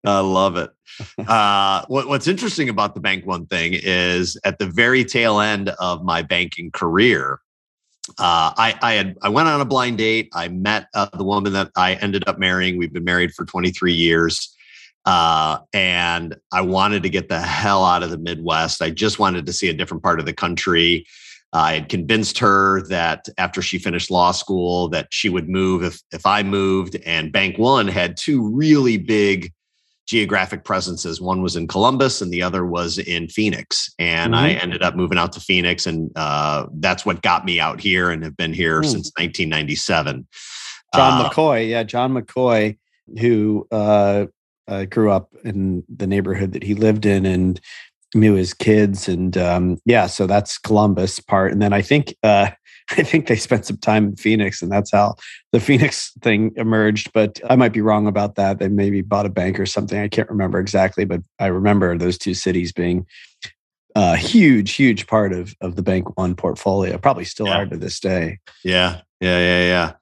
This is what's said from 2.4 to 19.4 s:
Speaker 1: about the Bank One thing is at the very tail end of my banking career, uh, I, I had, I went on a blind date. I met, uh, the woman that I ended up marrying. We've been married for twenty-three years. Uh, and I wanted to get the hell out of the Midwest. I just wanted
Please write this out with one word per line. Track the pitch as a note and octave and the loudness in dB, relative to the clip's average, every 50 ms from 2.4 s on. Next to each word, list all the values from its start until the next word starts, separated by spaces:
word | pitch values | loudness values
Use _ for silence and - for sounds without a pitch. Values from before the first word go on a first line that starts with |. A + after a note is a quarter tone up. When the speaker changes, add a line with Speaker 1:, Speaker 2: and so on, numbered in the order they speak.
| A#3+ G#3+ - E3 D3+ B2 | -2 -6 -4 -2 -4 -2
Speaker 1:
about | G#2+ G#2+ G#2 G2+ - | 0 -2 -2 -2 -4
the | - | -4
Bank | E2+ G2+ F#2+ F#2 - | -4 -4 -4 -2 -4
One | F#2+ F2+ F2 E2 | -6 -8 -8 -6
thing | - G2 F2 E2 E2+ F#2 | -6 -4 -2 -2 -2 -4
is | E2 D#2+ F#2+ F#2 F2+ F2 F2 F2+ F2+ F2+ F2 - - - | -4 -2 0 0 0 0 0 0 0 -2 -4 -6 -4 -6
at | G2 F#2+ _ | -6 -4 _
the | G#2+ | -6
very | F#2 E2 F#2+ A#2 A#2+ B2+ C3 B2 | -4 0 2 2 4 4 2 0
tail | - - B2 A#2 A2+ G#2+ G#2 | 0 0 0 2 2 2 2
end | G#2 G#2+ G#2+ G2 G2 G2 - - | 2 0 0 -2 -4 -6 -6 -4
of | F#2 F2+ F2 E2 F2 | -4 -4 -4 -4 -2
my | F2+ E2 E2+ E2 | -2 -2 -2 -2
banking | C#2+ F2+ F2 F2+ E2 - - E2+ E2 | -2 -2 -2 -2 -4 -6 -12 -14 -12
career, | D2+ - F#2 E2 E2 F#2+ A2+ B2 G#2 D2 C2 C2+ C2+ - _ _ _ _ _ _ _ _ _ _ _ _ - - - - | -8 -4 -4 0 2 4 4 4 4 2 -2 -6 -8 -10 _ _ _ _ _ _ _ _ _ _ _ _ -20 -20 -6 -2
uh, | F#2+ F2 E2+ E2+ D#2+ D#2+ - | 0 2 2 2 2 0 0
I, | - A2+ A2+ G#2+ - | 0 0 0 0 -2
I | - A#2+ A2 | -2 0 0
had, | G#2 F#2+ F#2+ F2+ - | 0 -2 -4 -8 -4
I | - G2+ | -4 0
went | G#2 C#3 D#3+ | 0 2 2
on | D#3+ D3+ C#3+ | 2 0 0
a | C#3 | -2
blind | B2 C3+ C3 B2 B2 A#2 G#2 | 0 0 0 0 0 -2 -2
date. | A2 A2 A2+ A2+ G#2+ _ - | 0 0 0 0 -2 _ -8
I | E2+ E2+ F2 | -8 -8 -6
met, | F2+ F2+ F#2+ G#2 G#2+ G#2 G2 _ - | -6 -2 -2 0 0 -2 -4 _ -4
uh, | A2 G2+ G2+ - | -4 -4 -4 -4
the | G2 G2 | -6 -4
woman | F#2+ G#2 G2+ G2 G2+ F#2+ | -2 -2 0 0 0 -2
that | G2 F#2+ - _ | -2 -4 -2 _
I | F#2 F#2 F#2 F#2+ | 0 0 0 0
ended | - G#2 G2+ G2 G2 - | -2 -2 -4 -2 -2 -2
up | G2+ F2 - | -4 -4 -2
marrying. | F#2+ F#2 F#2 F#2 F#2 F#2 F2+ | -2 0 0 0 0 -2 -2
We've | F2 F2 E2 | -2 -4 -6
been | D2 F2 E2+ | -6 -6 -2
married | F2 F2+ F2+ F2+ F2 - | 0 0 0 0 -2 -4
for | - F2+ | -8 -12
twenty-three | - - F#2 F2+ F2+ F2+ - F#2 F2+ E2+ | -8 -6 -2 -2 -2 -2 0 0 0 2
years. | E2 E2+ E2+ E2 E2 E2 E2 D#2+ - - - _ _ _ - - - - - _ _ _ | 2 2 2 4 2 2 0 -2 -4 -8 -10 _ _ _ -20 -20 -20 -20 -20 _ _ _
Uh, | - F#2 E2+ E2+ E2 E2 D#2+ D#2 D#2 D2+ D2 _ _ - | 2 2 4 4 4 2 2 2 0 -2 -4 _ _ -2
and | G2+ F#2+ F#2 F2+ F2 F2 E2+ E2+ E2+ E2+ E2 D2 - _ _ | 0 0 0 0 0 0 -2 -2 -4 -6 -8 -12 -16 _ _
I | - F2+ | -4 -2
wanted | F#2 F2+ F#2+ F#2+ G2 G#2 G#2+ G2 E2 | -2 0 0 2 2 2 0 0 -2
to | F#2+ | -2
get | E2 F#2 F2 - | -2 -4 -4 -2
the | F2 E2 | -4 -4
hell | F2 F2 - - G#2+ G#2 G2+ F#2+ F#2 | -4 -4 -4 -2 0 2 2 4 4
out | F2+ F2 F2 E2+ | 4 2 2 0
of | E2 | -4
the | E2+ | -8
Midwest. | D#2 D#2+ E2+ E2+ D#2+ E2 E2+ D#2+ D#2 E2 D#2+ - - | -8 -8 -8 -8 -6 -4 -2 -2 -2 -2 -2 -4 -4
I | E2 D#2+ | -6 -6
just | D#2+ - G#2+ G#2+ - | -4 -2 -2 -2 0
wanted | - G#2 F#2+ F2+ F2 | 0 0 0 0 -2